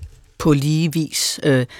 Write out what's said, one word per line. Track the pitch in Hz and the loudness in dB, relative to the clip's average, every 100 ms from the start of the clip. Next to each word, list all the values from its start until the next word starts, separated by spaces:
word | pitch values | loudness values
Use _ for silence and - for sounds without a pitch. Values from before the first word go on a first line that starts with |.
| - - - - | -20 -20 -20 -2
på | 165 | 2
lige | 143 143 156 165 | 2 2 0 0
vis. | 160 151 - - - | -2 -4 -4 -4 -2
Øh, | 156 135 123 | 2 2 0